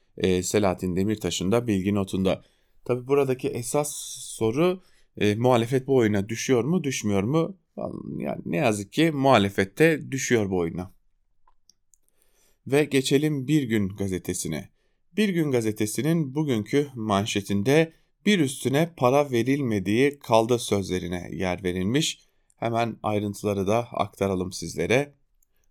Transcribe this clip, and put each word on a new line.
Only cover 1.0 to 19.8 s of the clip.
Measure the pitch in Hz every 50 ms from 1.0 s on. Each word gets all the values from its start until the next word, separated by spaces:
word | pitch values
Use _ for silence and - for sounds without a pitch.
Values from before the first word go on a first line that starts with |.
| 98 107 110 104 - 87 82 - 87 92 107
da | 120 120
bilgi | 120 104 95 90 101 101
notunda. | 104 95 92 - 95 95 92 82 - - _ _ _ _ _ _ _ _
Tabii | - 123 127 123
buradaki | 127 139 139 139 131 131 131 - -
esas | - 120 120 - - 147 151 - - - - - -
soru, | - - - - - 113 110 113 139 170 180 180 185 _ _ _ _ _ _ -
e, | - - 104 104
muhalefet | 110 120 123 127 117 113 113 135 131 135
bu | 139 135
oyuna | 131 117 107 104 101 98 110
düşüyor | 113 113 - - 135 120 110
mu, | 139 175 185 143
düşmüyor | 143 123 - - 104 101 98 95
mu? | 113 143 165 160 - 190 _ _ _ - - - - - - - - - -
Yani | - 71 - - -
ne | - -
yazık | 170 156 117 107 101 101 - -
ki | 151 160 170
muhalefette | 151 139 135 139 135 120 196 196 196 - - - - - 156 165 160 139 - 123
düşüyor | 131 131 135 - 123 113 104 95
bu | 98 90
oyuna. | 87 82 82 82 90 95 - _ _ _ _ _ _ _ _ _ _ _ _ _ _ _ _ _ _ _ _ _ _ _ _ _ _ _ _ _ _ _ _ _ -
Ve | 113 127 143 151
geçelim | 131 139 139 135 - - 143 151 156 151 139 127 127
Bir | 151 156 139
Gün | 110 113 107 101 92
Gazetesi'ne. | 98 101 98 98 92 87 - - 87 - - 82 78 69 64 - _ _ _ _ _ _ _ _ -
Bir | - 214 202
Gün | 180 170 156 147
Gazetesi'nin | 131 120 113 110 104 - 110 104 - - 117 156 165 170 156 131 131
bugünkü | 151 156 147 127 110 104 - - 139 147 131 123
manşetinde | 117 107 107 101 98 101 113 - 104 98 - 101 101 101 131 139 160 160 165 - _ _ _ _ _ -
"Bir | 202 208 185
üstüne | 147 127 - - - 123 131 143 165 165 -
para | - 135 123 131 147 147 139
verilmediği | 127 117 113 127 139 143 143 117 110 101